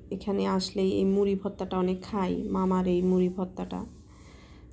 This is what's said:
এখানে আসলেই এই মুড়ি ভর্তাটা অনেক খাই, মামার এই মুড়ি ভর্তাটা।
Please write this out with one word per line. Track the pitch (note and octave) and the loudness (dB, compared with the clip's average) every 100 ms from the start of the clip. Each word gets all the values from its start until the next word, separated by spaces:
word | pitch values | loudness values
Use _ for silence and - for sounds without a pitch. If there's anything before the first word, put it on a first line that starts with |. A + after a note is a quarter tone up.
| - | -10
এখানে | F#3+ - G3+ G3 | -8 -2 0 0
আসলেই | F#3+ F#3 G3 F#3+ | 0 0 0 0
এই | G3+ G3 | 2 2
মুড়ি | G3 G3+ G3 | 2 2 0
ভর্তাটা | G3 G3 F#3 F#3 | -2 -6 -4 0
অনেক | F#3 F#3 | 0 -2
খাই, | - G#3+ F#3 F3+ | -4 -2 0 -2
মামার | G3 F#3+ F#3 F#3 F#3 | -2 0 2 2 2
এই | F3+ | 2
মুড়ি | F#3 F#3 F3+ | 4 4 2
ভর্তাটা। | F#3 F3+ - F#3 F3+ - - - - - - - - - | 0 -6 -6 -8 -8 -10 -14 -20 -20 -20 -20 -20 -20 -20